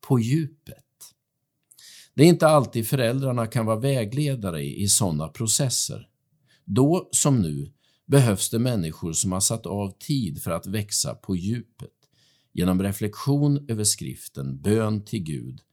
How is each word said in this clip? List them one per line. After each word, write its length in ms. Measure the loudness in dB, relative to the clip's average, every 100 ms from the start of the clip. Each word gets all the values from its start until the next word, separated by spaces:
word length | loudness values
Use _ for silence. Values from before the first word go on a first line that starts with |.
| 2
på 120 | 2
djupet. 640 | 4 0 -2 -8 -20 -20 _ _ -20 _ _ _ _ _ _ -20 -20 -20 -10
Det 80 | 6
är 60 | 8
inte 200 | 8 6
alltid 400 | 6 4 -4 -2
föräldrarna 580 | 0 0 0 -2 -2 -2
kan 200 | 0 0
vara 120 | 0
vägledare 840 | 0 0 -2 -2 -2 -2 -4 -4
i, 200 | -6 -4
i 60 | 0
sådana 400 | 2 2 0 -4
processer. 800 | -6 -2 0 0 -2 -4 -8 -14 _ _ _ _ _
Då 440 | -4 2 4 2 0
som 280 | 0 4 4
nu 320 | 2 -2 -8 _ _ _ 2
behövs 440 | 4 6 2 -2
det 80 | 0
människor 540 | 0 0 -4 -6 -6
som 200 | -2 -2
har 80 | 0
satt 260 | 0 -2 -4
av 320 | -4 -6 -8
tid 440 | -4 -2 -2 -6
för 80 | -6
att 160 | -6 -4
växa 480 | -6 -4 -4 -4
på 220 | -6 -6 -4
djupet, 540 | -2 -6 -8 _ -20 _ _ _ _ _ _
genom 300 | -2 0 0
reflektion 840 | 0 -2 -6 -4 -2 2 2 0 -2
över 160 | -2
skriften, 760 | 0 -2 -6 -10 -14 -10 -8 -4
bön 440 | 0 2 2 -2
till 180 | -4 -8
Gud 380 | -6 -8 -10 -16 _